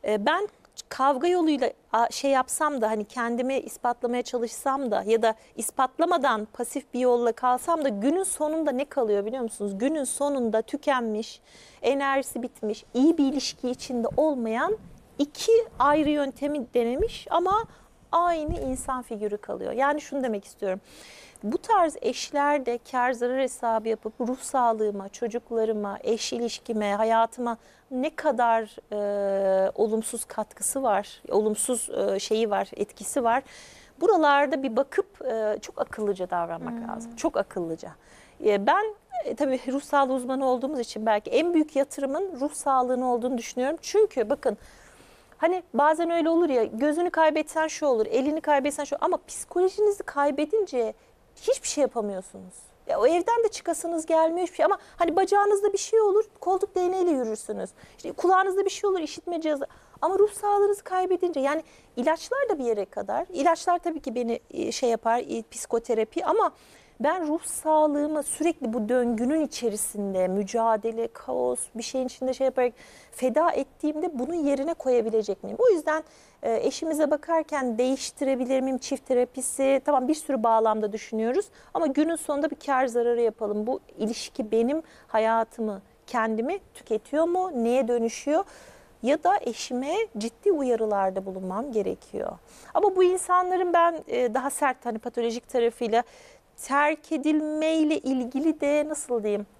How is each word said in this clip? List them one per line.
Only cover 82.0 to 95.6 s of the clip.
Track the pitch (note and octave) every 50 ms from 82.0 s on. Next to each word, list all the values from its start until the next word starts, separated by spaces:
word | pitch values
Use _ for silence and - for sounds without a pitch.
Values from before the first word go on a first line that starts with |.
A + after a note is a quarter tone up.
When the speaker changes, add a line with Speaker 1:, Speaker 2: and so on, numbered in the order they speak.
| D#4 D#4+ E4+
Speaker 1:
sonunda | D#4+ - - D4 C#4 D4+ D#4
bir | D#4
kar | - - C#4+ C#4 B3+ C4+
zararı | B3+ A3+ A#3+ A#3 A#3+ A#3+ A#3
yapalım. | A#3+ A3+ A3 - A3 G#3 G#3 G#3 G#3+
Bu | A#3 C4 - _ - -
ilişki | - A3 G#3+ A#3 - - - _ - A3+ G#3+
benim | A3+ A3+ A3+ B3 C#4+ D#4+ - - - - -
hayatımı, | _ - A3 A3 A3 A3+ A3+ A3+ A3 - - A3+ G#3+ G3+ F#3+ - _ _ _ _
kendimi | - - A#3+ A3 A3+ A3 G#3+ A3+ C#4 F#4 G4 - - _
tüketiyor | - - - E4+ - _ - - D4+ E4
mu? | E4+ F4 F#4 F#4 F#4 D#4+
Neye | A#3+ A3+ A#3 B3 C4 C4+
dönüşüyor? | A3+ A#3+ A#3+ A3+ A#3 - - - C#4+ D4 E4 G4 - - - - - - - - _ - _ -
Ya | A#3 C#4+ D#4 -
da | F4 - -
eşime | - B3 A3 - - - B3+ B3 C4 C#4+ E4+ G#4 A4+ G#4 -
ciddi | G#3+ G#3+ A#3 - _ - G#4
uyarılarda | F#4 D4 C#4 B3+ A#3+ A3 A3 G#3+ G#3 G3 F#3+ F#3+ F#3+ F#3+ F#3+
bulunmam | G3 F#3 F#3+ F#3+ F#3 F#3 G#3 C4 D4
gerekiyor. | A#3 G#3+ F#3+ F#3 F#3 - - - - - - - - - _ - - - - - -
Ama | E4 F#4+ G4+ F#4+
bu | F#4 F#4
insanların | F4+ F#4 F4+ - - F4+ F4+ F#4 F4+ F#4 F4+ F#4 F4+ E4
ben, | E4+ E4+ E4+ E4+ D#4+ -
e, | - - A#3+ B3 A#3+ G#3+
daha | C4 B3+ C#4
sert, | - - D4 C4+ B3+ - -
hani | A#3+ A3 A3
patolojik | - B3 - B3 A#3 A#3 A3+ A#3+ - -
tarafıyla | - B3+